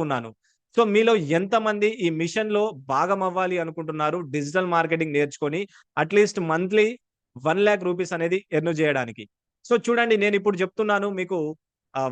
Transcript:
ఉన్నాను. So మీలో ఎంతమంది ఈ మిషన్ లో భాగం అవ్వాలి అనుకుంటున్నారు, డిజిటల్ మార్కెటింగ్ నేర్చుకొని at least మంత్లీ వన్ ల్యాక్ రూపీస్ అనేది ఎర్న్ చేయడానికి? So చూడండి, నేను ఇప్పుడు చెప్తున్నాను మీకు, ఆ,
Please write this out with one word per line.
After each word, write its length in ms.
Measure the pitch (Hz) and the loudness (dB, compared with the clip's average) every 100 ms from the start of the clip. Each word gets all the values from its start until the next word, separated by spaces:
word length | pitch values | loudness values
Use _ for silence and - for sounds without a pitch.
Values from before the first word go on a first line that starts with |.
ఉన్నాను. 280 | 156 127 113 - _ _ _ - | 2 -2 -6 -16 _ _ _ 0
So 80 | 220 | 4
మీలో 200 | 208 226 214 147 165 | 4 4 2 2 0
ఎంతమంది 520 | 190 226 220 208 208 233 175 | 2 0 0 0 0 0 -2
ఈ 40 | 160 | -2
మిషన్ 300 | 165 220 214 208 | -2 -2 0 0
లో 80 | 214 147 135 | 0 -4 -2
భాగం 280 | 135 175 196 190 | 0 2 0 0
అవ్వాలి 300 | 185 185 180 | -2 -2 -2
అనుకుంటున్నారు, 560 | 165 170 156 156 151 175 151 | -4 -6 -8 -2 -2 -2 -4
డిజిటల్ 380 | 147 143 180 180 170 | -6 -2 -2 0 0
మార్కెటింగ్ 400 | 160 165 160 143 | 0 0 0 0
నేర్చుకొని 440 | 143 - 147 165 - - _ - | 0 -2 -4 -4 -8 -12 _ -4
at 80 | 156 202 | 2 4
least 200 | 208 208 165 | 4 2 -2
మంత్లీ 360 | 160 185 214 214 247 _ _ _ 123 143 | 0 2 2 2 0 _ _ _ -4 0
వన్ 160 | 180 208 | 2 2
ల్యాక్ 180 | 202 180 | 2 0
రూపీస్ 240 | 175 175 170 | -4 -4 -2
అనేది 220 | 170 185 - 156 | -2 -2 -2 -2
ఎర్న్ 160 | 165 156 | 0 0
చేయడానికి? 440 | 151 139 117 110 104 _ _ _ - | 2 0 -2 -8 -16 _ _ _ -2
So 60 | 240 | 0
చూడండి, 320 | - 240 233 220 | 2 2 2 2
నేను 120 | 208 202 | 2 2
ఇప్పుడు 180 | 208 180 | 0 0
చెప్తున్నాను 460 | 185 - 214 202 202 190 | -2 -2 0 0 -2 -4
మీకు, 180 | 180 180 151 156 _ _ _ 135 | -4 -4 -4 -8 _ _ _ -4
ఆ, 20 | 131 | -2